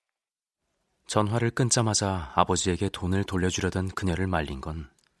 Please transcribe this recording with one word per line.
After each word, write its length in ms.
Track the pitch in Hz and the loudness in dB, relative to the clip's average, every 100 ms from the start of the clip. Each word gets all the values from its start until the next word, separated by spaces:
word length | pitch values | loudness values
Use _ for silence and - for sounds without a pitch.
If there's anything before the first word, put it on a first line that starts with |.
| _ _ _ _ _ _ _ _ _ _ - | _ _ _ _ _ _ _ _ _ _ -2
전화를 440 | 107 104 113 117 | 0 2 0 0
끊자마자 840 | - 123 - 110 104 101 95 80 - | 0 2 2 2 2 0 -2 0 2
아버지에게 540 | 87 90 95 85 98 | 4 2 2 0 -2
돈을 340 | - 90 95 | -2 -2 0
돌려주려던 640 | 101 92 90 - 92 95 92 | 0 0 0 0 0 0 -4
그녀를 380 | - 95 82 95 | -2 -2 0 0
말린 340 | 87 71 69 | 0 -2 -6
건 300 | 78 80 76 _ _ _ | -8 -8 -10 _ _ _